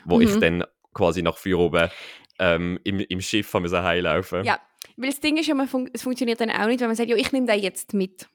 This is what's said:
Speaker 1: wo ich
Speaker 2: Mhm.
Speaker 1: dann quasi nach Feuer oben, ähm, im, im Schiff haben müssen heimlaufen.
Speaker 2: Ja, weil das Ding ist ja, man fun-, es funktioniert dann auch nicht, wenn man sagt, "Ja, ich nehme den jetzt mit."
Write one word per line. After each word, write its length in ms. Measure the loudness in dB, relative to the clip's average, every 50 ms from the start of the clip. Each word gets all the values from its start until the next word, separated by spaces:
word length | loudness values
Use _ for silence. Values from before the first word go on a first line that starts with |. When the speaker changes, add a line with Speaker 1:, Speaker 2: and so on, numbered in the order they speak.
| -2
Speaker 1:
wo 140 | 4 4 6
ich 160 | 6 6 4
Speaker 2:
Mhm. 40 | 4
Speaker 1:
dann 220 | 2 2 2 0 -4 -6 _ _ _ _ -2
quasi 280 | 0 2 2 2 2
nach 160 | 0 -2 -2
Feuer 220 | -2 -2 0 2 4
oben, 300 | 2 4 4 2 2 2 0 -8 -18 -18 -20 -20 _ _ _ 0
ähm, 400 | 2 2 2 2 0 -2 -4 -4 -4
im, 160 | -4 -4 -4
im 200 | -4 -4 -6 -6
Schiff 320 | -4 -2 -2 -2 -2 0 -2
haben 80 | -2
müssen 220 | 0 0 0 0 0
heimlaufen. 600 | 2 0 2 2 2 0 0 -2 -2 -4 -4 0
Speaker 2:
Ja, 160 | -2 -2 -2 _ _ _ -20 -20 -18 -10
weil 140 | -6 -6 -4
das 80 | -4 -2
Ding 180 | -2 0 0
ist 80 | 0 0
ja, 80 | 0 0
man 140 | 0 -2
fun-, 240 | -2 -2 -4 -6 -6 -10
es 80 | -8
funktioniert 400 | -6 -6 -4 -2 -2 -2 0 -2
dann 80 | -2 -2
auch 160 | -2 -2 0
nicht, 140 | -2 0 0
wenn 80 | -2
man 80 | -2 -2
sagt, 140 | -2 -2 0
"Ja, 60 | 0
ich 160 | 0 0 0
nehme 140 | 0 -2 0
den 140 | 0 0 0
jetzt 340 | 0 -4 -6 -8 -10 -4 -2
mit." 340 | -2 -2 -2 _ -16 -20 _